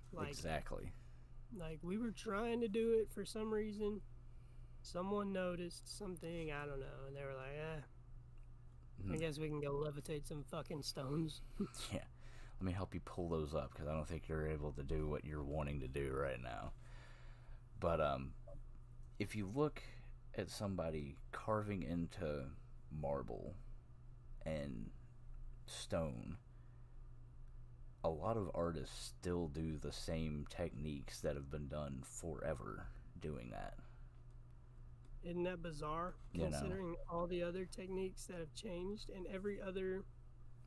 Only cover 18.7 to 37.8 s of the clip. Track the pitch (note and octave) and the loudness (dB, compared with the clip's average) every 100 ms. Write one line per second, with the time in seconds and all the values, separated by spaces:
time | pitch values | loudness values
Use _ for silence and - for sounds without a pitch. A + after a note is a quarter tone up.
18.7 | - - - - - G#2 G#2+ F#2+ B2 D3+ | -8 -10 -10 -10 -2 0 2 0 4 4
19.7 | - - - - - - - G2 - G#2 | 2 -6 -8 -8 -10 -4 -2 0 0 2
20.7 | F#2 E2 D#2 C#2+ C#2+ - - - G#2+ G#2 | 4 2 2 0 -4 -6 -2 4 4 4
21.7 | G2+ C2+ F2 E2+ - D#2+ D2 C2+ D2 - | 2 2 2 2 2 2 2 0 -4 -8
22.7 | - - D#2 C#2+ C#2+ A#1 G#1+ G1+ - - | -10 -6 0 2 2 2 -2 -4 -4 -6
23.7 | - - - - - - - D#2+ D#2 C#2+ | -8 -8 -12 -10 -10 -8 -4 0 0 0
24.7 | A#1+ G#1+ - - - - - - - - | -2 -4 -6 -10 -10 -8 -6 -4 -6 -6
25.7 | - - F2+ D#2+ A#1+ - - - - - | -6 2 4 4 0 -4 -6 -8 -14 -14
26.7 | - - - - - - - - - - | -12 -12 -10 -10 -10 -12 -10 -10 -8 -10
27.7 | - - - E2+ D#2+ F#2 A2+ F2+ - E2+ | -10 -10 0 2 4 4 4 4 4 4
28.7 | D#2+ C2 - - - F2+ F2 E2 D2 D#2+ | 4 0 -4 -6 -2 2 4 4 2 2
29.7 | D2+ C#2+ - - E2 D#2+ D2+ C#2+ - E2+ | 2 0 -2 0 2 4 2 0 0 0
30.7 | - D2+ C#2+ B1 - D#2 C#2+ C#2 D2 C#2+ | 2 0 0 -2 0 2 2 0 -2 0
31.7 | D2+ D2 C2 C2 - E2+ C#2+ - C2+ G#1 | 0 0 -2 -4 -4 -2 0 0 0 -2
32.7 | - - - - - D#2 C#2 A#1+ G1+ G1+ | -4 -4 -8 -10 -6 -4 -2 -4 -4 -4
33.7 | - - - - - - - - - - | -6 -8 -10 -10 -10 -12 -12 -12 -14 -14
34.7 | - - - - - E3+ F3 F3+ F3+ E3+ | -12 -12 -12 -8 -6 0 4 4 2 -2
35.7 | D3 D3+ D#3+ F3 - - F3 D#3+ D3 D3+ | 0 2 2 2 -2 -2 2 4 4 2
36.7 | F#3 F3 E3+ - E3+ F3 F3 E3+ F3 F#3 | 0 0 -2 0 2 2 2 2 0 -2
37.7 | - | -4